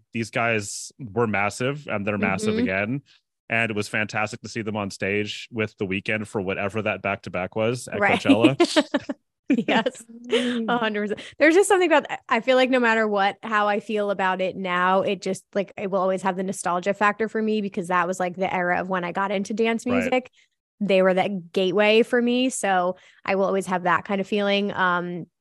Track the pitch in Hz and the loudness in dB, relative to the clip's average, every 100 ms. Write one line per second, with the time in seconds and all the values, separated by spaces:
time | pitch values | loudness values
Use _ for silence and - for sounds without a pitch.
0 | _ 113 110 131 117 110 101 - - _ | _ -6 -4 -2 0 0 -2 -10 -14 _
1 | 120 101 117 98 101 - 123 147 143 107 | -8 -2 0 2 -2 -2 -4 -4 -6 -4
2 | 101 104 98 95 214 110 95 95 104 143 | -2 0 0 0 -2 0 0 -2 -2 -4
3 | _ _ _ _ - 113 117 104 101 113 | _ _ _ _ -6 -2 -2 -2 -4 -4
4 | 107 110 107 120 110 120 107 107 101 - | -4 -4 -4 -6 -10 -8 -6 -4 -6 -4
5 | 98 104 104 - - 110 107 - 98 98 | -2 -2 -4 -8 -10 -6 -6 -4 -4 -4
6 | 104 107 101 110 92 90 101 107 107 95 | -2 -4 -4 -6 -4 -4 -4 -2 -4 -4
7 | 101 101 - 90 92 110 110 127 - 104 | -4 -6 -6 -6 -6 -2 -2 -4 -8 -2
8 | 202 - - - - - 339 311 - 277 | 0 0 2 4 4 4 2 2 0 -4
9 | - - _ _ - 240 208 220 240 - | -6 -14 _ _ -2 -2 2 0 0 -6
10 | 233 233 240 247 247 240 226 240 220 208 | -20 -18 -2 0 0 -2 -2 -2 -2 -2
11 | 208 214 - - 294 339 392 381 349 302 | -4 -6 -10 4 6 6 6 4 6 4
12 | - - - 233 254 254 254 254 233 226 | 2 -10 -2 0 4 4 4 4 4 4
13 | 220 202 202 196 220 214 208 208 214 214 | 2 2 0 0 -2 0 2 0 -2 -2
14 | 208 196 190 185 185 175 185 180 180 190 | -2 0 0 0 -2 -4 -2 0 4 4
15 | - 185 190 185 _ 208 175 - 202 190 | 2 -2 -4 -6 _ -6 -4 -6 -4 0
16 | 185 190 190 185 190 190 180 175 190 196 | 0 0 -2 -2 -4 -4 -2 -2 -2 2
17 | 208 202 220 220 220 214 202 202 170 180 | 2 2 -4 -2 0 0 -2 -6 -2 0
18 | 175 185 180 180 185 185 175 180 180 185 | 0 -2 -4 -2 -2 0 0 0 -2 -2
19 | 175 175 196 196 202 214 226 226 247 - | -2 -4 -2 -2 -4 0 0 0 -2 -2
20 | 185 254 247 _ _ _ _ - 196 190 | 0 -2 -4 _ _ _ _ -6 2 4
21 | 190 185 180 196 170 196 185 190 208 220 | 6 4 0 -2 -4 -2 0 4 6 6
22 | 233 247 240 247 254 - 196 185 180 185 | 4 2 2 2 0 0 0 2 0 -4
23 | - _ - 190 190 196 185 185 180 165 | -12 _ -4 0 2 0 -2 -2 2 0
24 | - 196 190 208 202 202 202 - 185 175 | 0 -4 -2 0 2 2 0 0 0 0
25 | 175 175 - _ | -2 -8 -10 _